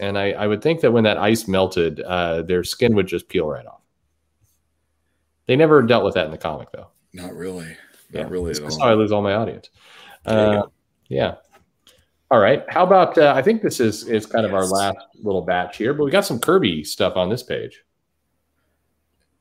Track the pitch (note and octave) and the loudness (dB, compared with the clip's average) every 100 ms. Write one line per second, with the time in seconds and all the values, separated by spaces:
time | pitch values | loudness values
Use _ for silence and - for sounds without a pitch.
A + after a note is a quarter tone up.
0 | G2+ G2+ G2+ F#2 G#2 G#2+ D3+ E3 B2+ A#2 | -6 -2 -4 -2 -2 0 -2 0 2 4
1 | G#2+ F2 G2+ A2+ - F#2+ F#2+ F2+ E2 C#2+ | 2 2 2 0 0 0 0 0 -2 -4
2 | D2+ F2+ E2+ E2 E2+ F2+ - - A#2+ G#2 | -6 -4 -2 -4 -2 -2 -4 -2 0 2
3 | F2+ F2 - F#2 D2+ C2 A#1+ - _ _ | -2 -6 -4 -4 -4 -6 -12 -20 _ _
4 | _ _ _ _ _ _ _ _ _ _ | _ _ _ _ _ _ _ _ _ _
5 | _ _ _ _ - C3 D#3+ D3 A#2 A#2 | _ _ _ _ 0 2 6 6 6 2
6 | F#2+ F2+ D#2 D#2 E2 D2 - - F#2 _ | 2 0 -4 -6 -8 -8 -12 -18 -20 _
7 | _ F#2 F2+ D#2+ F#2 F2+ D#2+ D#2+ - _ | _ -18 -16 -12 -12 -12 -14 -20 -20 _
8 | _ D#2+ D2+ F#2 E2+ D2 D2 D#2 B2 A2 | _ -12 -8 -6 -6 -8 -8 -2 2 2
9 | G#2 G#2 G2+ G2+ A2 - - _ - - | 2 0 0 -2 -4 -8 -18 _ -20 -20
10 | - - - A2 G#2+ G#2 - _ _ _ | -20 -12 -2 2 2 0 -4 _ _ _
11 | - C3 G#2 - _ _ _ _ _ _ | -6 -4 -2 -6 _ _ _ _ _ _
12 | _ _ _ B2 G2+ D3 - D#3 F3+ F#3+ | _ _ _ 4 4 2 0 0 4 6
13 | E3 - D3 C3+ D#3+ A3+ D#3+ - A2 G#2 | 6 4 4 4 2 0 -2 0 0 0
14 | - A2 - A2+ G#2+ F#2+ F#2 F#2+ G2 F#2+ | -4 -4 -2 -2 0 0 0 0 -2 -4
15 | - _ G#2 F#2+ E2+ F2+ F2 - A2 D3 | -14 _ -4 -4 -2 -2 -4 -4 -4 -2
16 | C#3+ G3 - B2 - F#3+ A2+ D#2 D2+ - | 0 0 0 -4 0 2 2 -2 -8 -4
17 | F#2 F#2 F2+ A#2+ - C2+ A1+ - _ _ | -2 -2 -4 -4 -8 -10 -10 -16 _ _
18 | _ _ _ _ _ _ _ _ _ _ | _ _ _ _ _ _ _ _ _ _
19 | _ _ _ _ | _ _ _ _